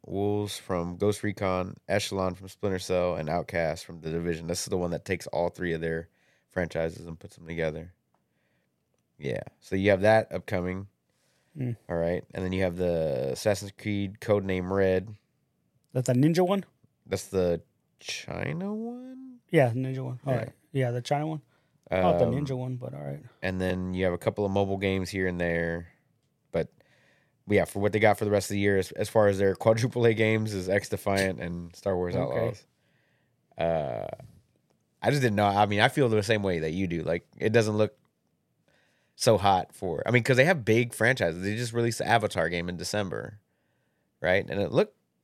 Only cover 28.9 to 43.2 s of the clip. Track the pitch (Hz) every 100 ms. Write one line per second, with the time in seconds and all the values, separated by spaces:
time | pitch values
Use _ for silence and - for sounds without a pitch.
28.9 | - 104 110 104 98 98 92 113 113 127
29.9 | 123 117 107 110 110 110 98 92 101 -
30.9 | 98 101 98 95 65 85 87 85 - 101
31.9 | 90 90 90 80 71 85 - _ _ _
32.9 | _ _ _ _ _ _ - 82 80 69
33.9 | 57 50 50 - - _ _ _ _ _
34.9 | _ 113 143 123 104 101 101 104 104 123
35.9 | - 123 107 101 110 98 85 78 87 92
36.9 | 82 80 87 - - 107 117 107 107 107
37.9 | - _ _ _ _ _ _ _ _ _
38.9 | _ _ - 127 101 98 92 - - 92
39.9 | 80 - 120 117 123 156 165 113 113 123
40.9 | - 113 131 87 85 95 110 120 117 117
41.9 | - - 113 101 95 85 87 87 87 -
42.9 | 104 98 53